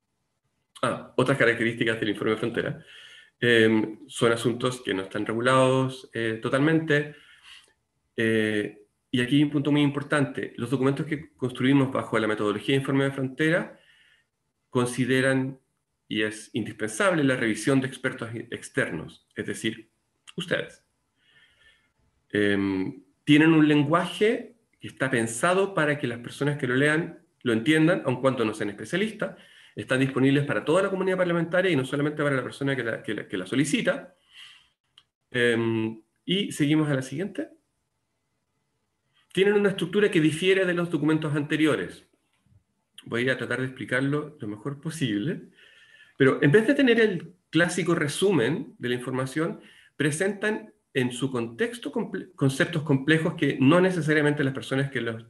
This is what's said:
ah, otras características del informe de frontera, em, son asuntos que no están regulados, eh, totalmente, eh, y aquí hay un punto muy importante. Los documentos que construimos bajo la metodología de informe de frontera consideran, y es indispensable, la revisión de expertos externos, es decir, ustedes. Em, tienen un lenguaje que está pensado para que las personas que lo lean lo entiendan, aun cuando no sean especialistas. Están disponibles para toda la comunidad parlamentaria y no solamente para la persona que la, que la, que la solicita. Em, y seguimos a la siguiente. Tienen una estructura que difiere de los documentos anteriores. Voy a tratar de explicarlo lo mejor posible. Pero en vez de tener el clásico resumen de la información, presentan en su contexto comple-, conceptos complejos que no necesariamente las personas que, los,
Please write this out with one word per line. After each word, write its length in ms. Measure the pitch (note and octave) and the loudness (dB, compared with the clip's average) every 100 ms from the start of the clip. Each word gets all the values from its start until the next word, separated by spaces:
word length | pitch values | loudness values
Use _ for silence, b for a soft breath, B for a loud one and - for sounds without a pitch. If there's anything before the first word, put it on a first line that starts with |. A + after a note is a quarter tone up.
| _ _ _ _ _ _ _ - | _ _ _ _ _ _ _ -6
ah, 320 | B2 D#2 - - | -4 -4 -6 -2
otras 220 | B2+ C3+ | 0 4
características 640 | A#2 A2+ A#2 A#2+ A2+ A2+ | 2 2 -2 -2 -2 -2
del 100 | A2+ | -4
informe 220 | G2 A2+ | -2 -2
de 60 | A2 | -2
frontera, 460 | A#2 - - - B B B B B _ | -2 -4 -4 -8 B B B B B _
em, 600 | A#2+ A#2 A2+ A2 G#2+ - - | 2 4 6 4 0 -6 -16
son 240 | - A#2 | -2 0
asuntos 500 | A2+ B2+ A#2 B2 B2+ | 2 0 -2 -4 -4
que 120 | - | -6
no 100 | F#2+ | -6
están 220 | F#2+ G#2+ G#2 | -6 -6 -4
regulados, 840 | A2 A#2+ C3 C3 C3 C3 C3 - | -2 2 4 4 2 0 -4 -12
eh, 260 | A#2+ A2+ A2 | -6 -4 -4
totalmente, 720 | B2 C3 D3 D#3+ D#3+ D3 D3 B B B B B B _ _ _ _ - | -2 0 2 2 2 0 -2 B B B B B B _ _ _ _ -2
eh, 640 | A2+ A2+ G#2+ G#2+ G#2 - - _ _ | 0 2 0 0 -4 -8 -20 _ _
y 100 | B2 | -2
aquí 140 | B2 C#3+ | 2 2
hay 60 | |
un 80 | D3 | 2
punto 200 | D3 C#3 | 0 2
muy 100 | D3 | 2
importante. 720 | D3 C#3 C3 D3+ C3+ - - - | 2 0 -2 0 0 -2 -8 -8
Los 140 | A2+ | -4
documentos 340 | B2+ C3 C#3 D3+ | 0 0 0 -4
que 260 | D3+ - | -8 -10
construimos 580 | _ B2+ B2+ B2+ C#3 C3 | _ -8 -2 2 4 4
bajo 260 | A#2+ A2+ A2+ | 0 -2 0
la 100 | G#2+ | 0
metodología 460 | G#2+ G#2+ G2+ - | 0 -2 -2 0
de 80 | C3+ | 0
informe 220 | C3+ C3+ C#3 | 0 0 0
de 60 | |
frontera 680 | C3+ C3 C3 D#3 F3 A3 b b b b b b _ _ _ _ | -2 -6 -2 0 0 -2 b b b b b b _ _ _ _
consideran, 920 | B2+ A#2+ B2 A#2+ B2+ C3 C3+ C3 C3+ _ _ _ _ - | -2 -2 0 0 2 2 0 -2 -8 _ _ _ _ -8
y 160 | G#2+ | -4
es 260 | G#2+ G#2+ - | -2 -4 -8
indispensable, 680 | A#2+ A2 G#2+ G#2+ - G3+ F3 | -6 -6 -6 -8 -2 0 2
la 140 | C#3 B2+ | 2 2
revisión 420 | A#2 G#2 - C3+ | 0 0 0 2
de 80 | C3 | 0
expertos 420 | - C3 - A2+ | -4 -8 -6 -8
externos, 960 | A2+ - G#2 - - A2 E2+ D#2+ - _ | -10 -10 -14 -8 -4 -4 -4 -10 -16 _
es 120 | - G#2+ | -10 -8
decir, 460 | G#2 A2+ A2 - _ _ _ - - | -6 -6 -6 -12 _ _ _ -18 -14
ustedes. 480 | - - - - _ _ _ b b b b b b b b _ _ _ _ | -6 -6 -6 -14 _ _ _ b b b b b b b b _ _ _ _
Em, 680 | G#2 G#2 G2+ G2 F#2+ F#2+ - - _ | -2 0 2 0 0 -4 -8 -16 _
tienen 300 | - D3 D#3+ | 4 6 8
un 120 | D#3+ D3+ | 6 6
lenguaje 880 | D3 C#3 E3 F3+ - G#3+ C4 - - _ _ | 4 4 2 0 0 0 0 -6 -20 _ _
que 80 | G2+ | -20
está 220 | - C3 | -6 0
pensado 640 | C3 A2 - F3 F#3 G3 | 0 0 0 0 2 0
para 240 | G3 D3+ C#3+ | 0 0 0
que 100 | B2+ | -4
las 120 | A#2 | -6
personas 380 | A#2+ - C#3 D3 | -10 -4 -2 -2
que 100 | B2+ | 0
lo 80 | B2+ | 2
lean 440 | D3 D#3 E3+ - _ _ | 2 2 -2 -8 _ _
lo 100 | B2 | -2
entiendan, 480 | A2+ A#2+ D#3+ D#3 F#3+ - | 0 2 4 4 2 0
aun 140 | B2 | 0
cuando 240 | C3+ A#2 | 0 0
no 100 | A2 | -2
sean 160 | G#2 G#2 | -2 -6
especialistas. 680 | G2+ A2 F3 G#3+ - - B B B B | -8 -6 -4 -4 -4 -8 B B B B
Están 280 | - A2 C3 | -14 -4 0
disponibles 420 | C3+ B2+ C3+ C#3 | 0 2 2 2
para 220 | C#3+ G#2+ - | 0 -2 0
toda 180 | E3+ | 2
la 60 | G3 | 2
comunidad 280 | F#3 F#3+ F#3 | 0 -2 0
parlamentaria 540 | F3+ E3+ E3 F3+ F#3 | 0 0 0 0 2
y 60 | D#3 | 0
no 80 | C3 | 0
solamente 360 | C#3 C#3+ D3+ | -2 -2 0
para 120 | D3 C3+ | 0 0
la 80 | |
persona 320 | B2 A2 C#3 C3 | -4 -4 -2 -2
que 80 | |
la, 180 | A2+ A2 | -2 -6
que 120 | - | -6
la, 140 | G#2+ - | -8 -6
que 100 | G2+ | -6
la 80 | F2+ | -2
solicita. 680 | B2 D3 A#3 F3 G#3+ - B B B B B B _ _ _ _ _ _ | 0 2 0 0 -2 -6 B B B B B B _ _ _ _ _ _
Em, 720 | B2+ A#2+ A#2 A2+ A2+ A2 A2+ _ _ - | 0 2 2 0 0 -2 -6 _ _ -4
y 260 | F#3 - | -2 -2
seguimos 380 | - C#3+ D#3 D3+ | -2 0 2 2
a 60 | C#3 | -2
la 80 | |
siguiente. 480 | C3 C#3 G3 - D#4+ - _ _ _ _ _ _ _ _ _ _ _ _ _ _ _ _ _ | -4 -8 -8 -8 -12 -14 _ _ _ _ _ _ _ _ _ _ _ _ _ _ _ _ _
Tienen 220 | - G3 | 0 4
una 160 | G#3 G3+ | 4 2
estructura 420 | G3 E3+ G#3 G3+ | 0 -2 2 2
que 80 | G3 | 4
difiere 460 | D#3 D#3 F#3 F#3+ F#3 | 2 2 2 2 2
de 80 | |
los 160 | F3 E3+ | 0 -2
documentos 440 | E3 D3 D#3 D#3 D3+ | 0 0 0 0 -4
anteriores. 680 | D3 D#3 D#3 A#2 F2+ - - _ _ _ _ _ _ _ _ - - | -2 0 2 2 -4 -12 -20 _ _ _ _ _ _ _ _ -20 -8
Voy 240 | A#2 B2 | -2 0
a 80 | B2+ | -2
tratar 220 | A#2+ A#2+ | -2 -4
de 80 | C3 | -4
explicarlo 680 | C3 G#2 B2+ C#3 D3 D3+ - | -8 -4 -2 0 -2 -6 -10
lo 60 | G#2+ | -12
mejor 320 | G#2 C#3 C#3+ | -10 -10 -10
posible. 640 | E3+ - C3+ G#2 A2 G3 - b b b b b b - | -10 -4 -2 -2 -2 -6 -10 b b b b b b 2
Pero 200 | C3 - | 4 6
en 80 | C#3+ | 6
vez 160 | G3 A3+ | 6 6
de 80 | C#4+ | 4
tener 240 | C4+ A#3 | 4 4
el 340 | A3 F3+ - - _ | 4 0 -8 -18 _
clásico 460 | D#3 E3+ F3 E3+ E3+ | 0 2 0 0 0
resumen 800 | D3+ - F#3+ F3+ A#2 F3 - - | 0 0 2 4 2 0 -6 -8
de 120 | B2 | -4
la 60 | B2 | -4
información, 640 | B2 B2+ C3 - E3 G#3+ B B B - | -4 -4 -4 -2 -4 -6 B B B -2
presentan 760 | D3+ C#3+ G3 G3+ G#3 G#3+ - - _ | -2 0 -2 -2 -4 -4 -8 -20 _
en 180 | - B2 | -2 -2
su 200 | B2 C3+ | -2 -4
contexto 600 | B2+ A2+ A#2 A#3+ A#3+ D4 | -4 -6 -4 -6 -6 -8
comple-, 400 | A#3+ F#3 F#3 - - | -6 -6 -8 -12 -2
conceptos 480 | C#3 C3 - - | 0 2 0 -2
complejos 500 | C#3 C3+ C3 D#3+ D#3+ E3+ | 0 0 2 2 2 -2
que 220 | C#3+ - | -2 2
no 200 | C3 F3 | 4 6
necesariamente 640 | F#3 F3+ D3 D#3 D3 D3 | 4 2 0 2 2 2
las 100 | C3+ | -2
personas 380 | C3 - C3 C3+ | -4 -4 -2 -2
que, 100 | B2 | -2
los, 220 | A#2 A2+ - | -4 -6 -12